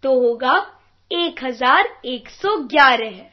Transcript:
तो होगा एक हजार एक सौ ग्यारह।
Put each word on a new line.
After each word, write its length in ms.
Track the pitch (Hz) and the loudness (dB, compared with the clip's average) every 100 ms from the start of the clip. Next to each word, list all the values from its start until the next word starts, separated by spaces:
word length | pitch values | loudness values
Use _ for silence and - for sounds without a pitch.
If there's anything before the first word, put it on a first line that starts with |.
तो 160 | 277 262 | 2 2
होगा 600 | 240 233 254 330 392 - _ _ _ | 2 0 0 0 -2 -16 _ _ _
एक 320 | 349 339 339 | -6 -6 -6
हजार 580 | 262 226 247 311 403 - 247 | -10 -2 2 2 2 -6 -10
एक 240 | 254 - | -10 -12
सौ 280 | - 392 427 | -8 -4 -4
ग्यारह। 680 | 254 294 277 233 220 185 - | -2 4 4 4 -4 -12 -20